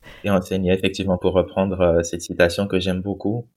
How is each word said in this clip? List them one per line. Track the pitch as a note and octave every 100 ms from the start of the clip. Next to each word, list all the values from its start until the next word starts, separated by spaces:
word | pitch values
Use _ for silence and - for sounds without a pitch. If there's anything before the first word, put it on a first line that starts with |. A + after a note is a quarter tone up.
| - -
Et | G2+
enseigner, | G2 F#2+ F#2+ F2+
effectivement, | F#2+ F#2+ F#2+ F#2+ F2+
pour | F#2
reprendre, | F2+ F2 - G2 F#2
euh, | F2 E2+
cette | E2+ E2+
citation | - F2 F2 - G2+
que | F#2
j'aime | F#2+ F#2
beaucoup | G2 G2 G2+ A#2 -